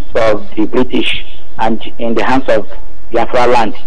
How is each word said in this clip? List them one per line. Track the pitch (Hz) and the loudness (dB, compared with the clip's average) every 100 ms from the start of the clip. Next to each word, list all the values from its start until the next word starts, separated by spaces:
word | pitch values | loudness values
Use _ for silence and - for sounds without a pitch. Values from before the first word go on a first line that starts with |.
| - | 0
of | - 113 101 101 110 | 0 0 0 0 0
the | 107 | 0
British | - 127 - - - - - - - | 0 0 0 0 0 0 0 0 0
and | 113 110 - - | 0 0 0 0
in | 117 | 0
the | 113 | 0
hands | 107 131 131 | 0 0 0
of | 110 95 - - - - | 0 0 0 0 0 0
Biafra | 117 113 127 120 | 0 0 0 2
land. | 123 110 - | 2 0 0